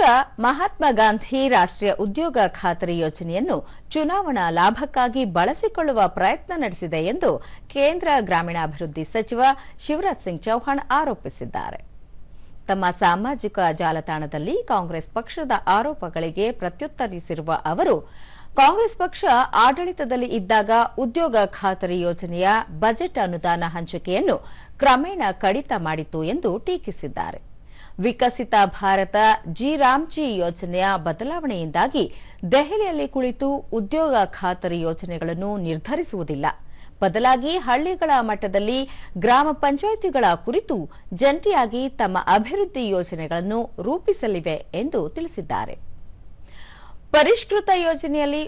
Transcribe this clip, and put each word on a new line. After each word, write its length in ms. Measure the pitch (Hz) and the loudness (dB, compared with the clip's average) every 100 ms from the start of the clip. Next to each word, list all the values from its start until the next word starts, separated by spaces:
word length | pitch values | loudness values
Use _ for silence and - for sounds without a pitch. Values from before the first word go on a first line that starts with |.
| 392 247 262 - | 6 6 4 0
ಮಹಾತ್ಮ 460 | 233 277 392 - 302 | 0 2 0 2 2
ಗಾಂಧಿ 480 | 226 220 214 - 269 269 | 6 6 4 0 0 4
ರಾಷ್ಟ್ರೀಯ 460 | 240 175 - 202 - | 4 4 2 0 0
ಉದ್ಯೋಗ 380 | 208 202 330 247 190 - | 0 -2 0 2 2 2
ಖಾತರಿ 360 | 185 170 180 170 | -2 -2 -2 0
ಯೋಜನೆಯನ್ನು 600 | 160 - 170 175 311 220 - - - | -2 -4 -4 -2 0 -2 -4 -14 -6
ಚುನಾವಣಾ 560 | 302 302 381 370 254 170 | -2 0 0 0 0 0
ಲಾಭಕ್ಕಾಗಿ 720 | 165 185 226 277 - 247 262 240 175 | 4 4 2 -2 0 0 0 0 2
ಬಳಸಿಕೊಳ್ಳುವ 640 | 185 311 440 403 311 233 190 | 0 0 -2 -2 0 2 2
ಪ್ರಯತ್ನ 460 | - 190 302 - 349 | 2 0 0 -4 -4
ನಡೆಸಿದೆ 440 | 247 175 175 160 165 | -4 -4 -4 -2 -2
ಎಂದು 260 | 294 277 139 - - - | 0 0 0 -4 -16 -8
ಕೇಂದ್ರ 340 | 277 277 349 339 285 | 2 2 2 2 2
ಗ್ರಾಮೀಣಾಭಿವೃದ್ಧಿ 840 | 202 175 170 170 156 147 165 147 156 | 2 0 0 -2 -4 -4 -8 -6 -4
ಸಚಿವ 360 | 226 220 233 262 269 - - | -2 -2 2 4 2 -4 -10
ಶಿವರಾಜ್ 440 | - 302 392 311 - | -4 -2 0 -2 -4
ಸಿಂಗ್ 180 | 165 220 | -6 -2
ಚೌಹಾಣ್ 380 | 226 247 277 - | -2 0 -2 0
ಆರೋಪಿಸಿದ್ದಾರೆ. 880 | 269 302 208 151 - - - - - - - - - - - - - - | 0 0 -2 -8 -10 -8 -8 -8 -10 -14 -18 -18 -16 -16 -16 -16 -10 -2
ತಮ್ಮ 180 | 196 180 175 | 0 0 2
ಸಾಮಾಜಿಕ 580 | 180 175 233 277 208 - 175 160 | 2 2 0 -4 -4 0 0 0
ಜಾಲತಾಣದಲ್ಲಿ 760 | 170 160 156 156 151 156 156 370 - | -2 -2 -4 -6 -4 -4 -4 -4 -2
ಕಾಂಗ್ರೆಸ್ 400 | 220 175 165 - - | -2 -2 -6 -6 -8
ಪಕ್ಷದ 340 | 233 - 302 220 - | -8 -6 -2 0 2
ಆರೋಪಗಳಿಗೆ 800 | 196 254 302 175 165 165 160 214 240 | 2 2 -4 -6 -4 -4 -2 -2 -2
ಪ್ರತ್ಯುತ್ತರಿಸಿರುವ 880 | 185 175 294 - 240 180 - 160 156 160 - | -6 -6 -8 -6 -6 -6 -8 -6 -2 -2 -2
ಅವರು, 320 | 175 349 180 - - - - - - | 0 2 2 -2 -14 -16 -16 -4 4
ಕಾಂಗ್ರೆಸ್ 360 | 277 381 453 - | 6 6 2 0
ಪಕ್ಷ 280 | 359 - - 247 262 - 240 | -4 0 4 4 4 6 6
ಆಡಳಿತದಲ್ಲಿ 640 | 277 359 349 277 247 247 233 | 4 -2 -4 -2 -2 -2 -2
ಇದ್ದಾಗ 320 | 185 220 208 226 233 - 254 | 2 2 4 4 4 0 -2
ಉದ್ಯೋಗ 300 | 277 330 226 202 - | 2 2 4 2 0
ಖಾತರಿ 400 | 202 190 185 180 | -2 -2 -2 0
ಯೋಜನೆಯ 480 | 175 175 180 170 185 220 - 156 | 0 -2 -4 0 4 4 0 0
ಬಜೆಟ್ 360 | 214 226 349 - 190 | 2 2 -2 -2 -2
ಅನುದಾನ 380 | 170 170 170 170 170 | 0 0 0 0 -4
ಹಂಚಿಕೆಯನ್ನು 600 | 165 175 - 185 370 - - - - - | -6 -6 -2 0 2 0 -2 -14 -16 2
ಕ್ರಮೇಣ 380 | 277 254 320 381 202 - | 6 6 4 -2 -2 0
ಕಡಿತ 280 | 196 190 196 220 160 | 0 0 0 -2 -2
ಮಾಡಿತು 340 | 156 156 160 160 | -4 -4 -4 -2
ಎಂದು 180 | 269 349 185 - | 0 0 -2 -2
ಟೀಕಿಸಿದ್ದಾರೆ. 720 | 359 - - 143 - 82 - - - - - - - 202 | -4 -4 -8 -8 -6 -8 -8 -14 -18 -18 -18 -14 -2 -2
ವಿಕಸಿತ 500 | 233 247 240 240 214 196 - | 2 0 0 0 4 4 2
ಭಾರತ 360 | 196 196 190 208 220 214 - 165 | 2 2 2 4 6 4 0 -4
ಜಿ 120 | 254 311 | -2 4
ರಾಮ್ಜಿ 440 | 262 262 320 - 294 202 | 4 4 0 -4 -2 0
ಯೋಜನೆಯ 500 | 175 170 175 175 190 190 165 | -2 -2 -4 0 2 2 -2
ಬದಲಾವಣೆಯಿಂದಾಗಿ 1000 | 156 240 339 302 196 160 165 214 294 - - - - 180 | -4 -4 -4 -4 -4 -2 0 0 2 -2 -4 -16 -10 0
ದೆಹಲಿಯಲ್ಲಿ 560 | 262 294 415 403 311 277 | 2 2 0 0 -2 -2
ಕುಳಿತು 400 | 277 254 - 277 277 - 226 | -2 -2 0 -2 -2 -4 -4
ಉದ್ಯೋಗ 360 | 202 311 320 247 190 - | -2 0 2 2 2 0
ಖಾತರಿ 420 | 185 180 185 170 165 | -4 -2 -4 -2 -2
ಯೋಜನೆಗಳನ್ನು 640 | 165 175 170 165 170 196 208 170 | -4 -6 -6 -4 -4 -4 -4 -4
ನಿರ್ಧರಿಸುವುದಿಲ್ಲ, 760 | 156 180 302 349 196 156 143 147 - - - - - | -4 -4 -4 -4 -6 -6 -2 -2 -4 -8 -16 -16 -2
ಬದಲಾಗಿ 520 | 196 185 247 262 277 349 | 0 2 4 4 2 -2
ಹಳ್ಳಿಗಳ 540 | 240 254 320 359 320 269 226 | 0 0 0 0 2 2 2
ಮಟ್ಟದಲ್ಲಿ 480 | 208 208 196 202 254 269 - - 190 | -2 0 0 0 -2 -2 -8 -12 -2
ಗ್ರಾಮ 300 | 208 247 302 294 | 4 6 4 2
ಪಂಚಾಯಿತಿಗಳ 640 | 285 277 403 440 392 269 208 170 - | 0 0 0 0 0 2 2 2 0
ಕುರಿತು 320 | 330 466 240 156 - - 180 | -2 -2 -4 -6 -12 -10 0
ಜಂಟಿಯಾಗಿ 600 | 277 302 415 359 240 233 262 - | 2 2 2 2 2 0 -4 -2
ತಮ್ಮ 160 | 214 185 - 208 | -2 0 2 2
ಅಭಿವೃದ್ಧಿ 500 | 220 392 403 262 233 190 | 2 -2 -2 -2 -2 -2
ಯೋಜನೆಗಳನ್ನು 640 | 175 170 156 170 185 226 233 - 180 | -2 -6 -4 -4 -2 -2 -4 -6 -4
ರೂಪಿಸಲಿವೆ 720 | 330 - 392 233 185 160 156 - 165 | -2 0 0 0 -2 -2 -4 -6 -6
ಎಂದು 200 | 254 294 151 | -4 -2 -4
ತಿಳಿಸಿದ್ದಾರೆ. 680 | - 330 - - 92 107 - - - - - - - - - - - - - - | -6 -8 -8 -6 -6 -6 -8 -12 -12 -14 -16 -18 -18 -16 -16 -16 -18 -18 -18 2
ಪರಿಷ್ಕೃತ 560 | 302 302 466 - 415 403 370 330 | 4 6 4 2 0 2 2 2
ಯೋಜನೆಯಲ್ಲಿ 560 | 320 320 294 285 294 | 0 0 0 0 0